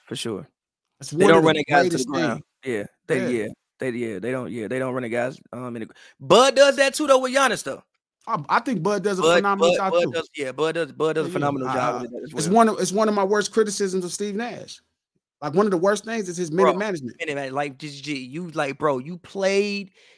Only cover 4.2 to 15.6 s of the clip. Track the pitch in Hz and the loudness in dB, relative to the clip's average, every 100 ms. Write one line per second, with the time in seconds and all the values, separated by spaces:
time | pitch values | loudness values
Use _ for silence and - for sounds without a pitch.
4.2 | 107 131 110 117 101 127 131 127 123 117 | -6 -6 -6 -8 -6 -4 -4 -4 -4 -4
5.2 | 123 139 _ 120 123 117 110 - - _ | -4 -6 _ -12 -10 -10 -12 -16 -20 _
6.2 | 135 202 269 254 277 269 269 - 294 269 | 4 6 8 6 6 6 0 0 2 4
7.2 | 254 262 269 196 - 123 _ _ _ _ | 4 2 2 0 -6 -12 _ _ _ _
8.2 | - 220 143 208 262 208 170 208 196 185 | -8 -6 0 0 0 -2 0 0 -2 2
9.2 | 160 175 202 196 165 180 190 170 165 165 | 4 4 4 2 2 2 0 0 0 -4
10.2 | 156 147 135 127 160 160 156 127 156 156 | -8 -8 -8 -2 -2 0 -6 -2 0 0
11.2 | 147 180 143 139 131 127 123 117 123 120 | -2 -2 -2 -2 -2 0 0 -2 -8 -10
12.2 | - - 160 220 226 196 185 190 214 208 | -10 -6 2 4 4 2 -2 0 0 2
13.2 | 190 208 196 226 214 196 202 185 175 - | 2 0 0 0 0 0 -2 -2 -6 -6
14.2 | 208 202 240 185 - - _ _ _ _ | -6 -6 -8 -10 -14 -18 _ _ _ _
15.2 | _ _ 147 156 | _ _ -2 2